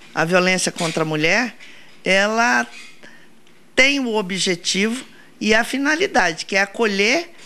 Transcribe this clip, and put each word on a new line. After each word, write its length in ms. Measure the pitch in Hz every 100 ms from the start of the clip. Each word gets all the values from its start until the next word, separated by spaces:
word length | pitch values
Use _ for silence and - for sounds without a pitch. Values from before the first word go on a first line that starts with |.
| - -
à 100 | 165
violência 460 | 180 180 185 -
contra 320 | - 170 160
a 20 | 160
mulher, 500 | 156 156 202 240 - - - - -
ela 640 | - 190 202 220 233 247 240 - - - - - - - - - - -
tem 240 | 269 285
o 160 | 254 214
objetivo 880 | 185 190 180 170 - 185 214 247 - - - -
e 140 | 208
a 100 | 220
finalidade, 840 | 226 262 277 311 - - 180 165 -
que 80 | 190
é 60 |
acolher, 680 | 196 - 226 196 208 277 339 -